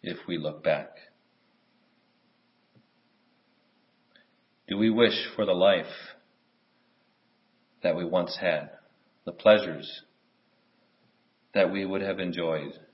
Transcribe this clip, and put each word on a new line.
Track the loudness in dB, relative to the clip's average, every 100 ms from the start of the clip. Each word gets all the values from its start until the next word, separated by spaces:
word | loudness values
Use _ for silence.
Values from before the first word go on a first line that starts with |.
if | -10 -12 -6
we | -4
look | -4 -2
back? | 0 0 -4 -20 -20 _ _ _ _ _ _ _ _ _ _ _ _ _ _ _ _ _ _ _ _ _ _ _ _ _ _ _ _ _ _ _ _ _ _ _ -8
Do | 0
we | 2
wish | 4 4 2 -8 -4
for | 0
the |
life | 4 4 4 -2 -14 -18 -20 _ _ _ _ _ _ _ _ _ _ _ _ _ _ _ _
that | -4 -2
we |
once | -2 -2 -2 -4
had, | -2 -2 -4 -20 _ _ _ _
the | -16
pleasures | 2 6 6 4 -8 -12 -18 _ _ _ _ _ _ _ _ _ _ _ _ _ _ _
that | 0 2
we | 0 -4
would | -4
have | -4 -4
enjoyed? | -6 -4 -4 -4 -6 -14 -20